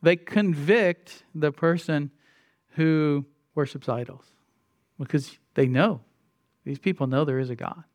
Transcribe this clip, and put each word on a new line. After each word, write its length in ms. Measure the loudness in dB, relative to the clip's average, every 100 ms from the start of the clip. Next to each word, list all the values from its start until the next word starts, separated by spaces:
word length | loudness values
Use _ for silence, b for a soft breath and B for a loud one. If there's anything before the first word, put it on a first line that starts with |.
they 120 | 4
convict 1080 | 2 0 0 2 0 2 4 4 -2 -10 -20 _
the 160 | -2 -2
person 600 | 0 0 0 0 -2 -2 _ b b b b _
who 520 | -2 2 2 2 0 -4 _ _
worships 340 | -4 -4 -4 -6
idols 380 | -4 -6 -12 _ _ _ _ _ _ _ _
because 400 | -4 -4 -4 -16 _
they 120 | 0 2
know, 360 | 4 2 0 -10 _ _ _ _ _
these 140 | -12 -6
people 280 | -4 -2 -2
know 180 | 0
there 140 | 0 -2
is 100 | -4
a 80 | -6
God. 280 | -8 -10 -18